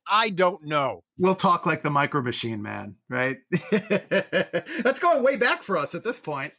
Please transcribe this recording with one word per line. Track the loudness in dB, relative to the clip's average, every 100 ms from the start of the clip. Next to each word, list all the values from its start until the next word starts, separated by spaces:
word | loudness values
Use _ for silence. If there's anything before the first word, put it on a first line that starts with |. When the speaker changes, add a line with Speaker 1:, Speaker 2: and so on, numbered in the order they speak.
| 0
Speaker 1:
I | 2 2
don't | 2 2 0
know. | -2 0 0 -4 _ 0
Speaker 2:
We'll | 2 4
talk | 4 2 2
like | 0
the | 0
Micro | 0 2 0
Machine | -2 -4 -4 -6
Man, | -8 -8 -10 -16 _
right? | -2 -2 -4 _
<laughs> | -6 0
That's | -2 0 -2 0 -2 0 -2 0 -4 -6 -2 0 2
going | 2 4
way | 4 2
back | 0 0
for | -2 -2
us | -2 -6
at |
this | -6 -8
point. | -8 -8 -8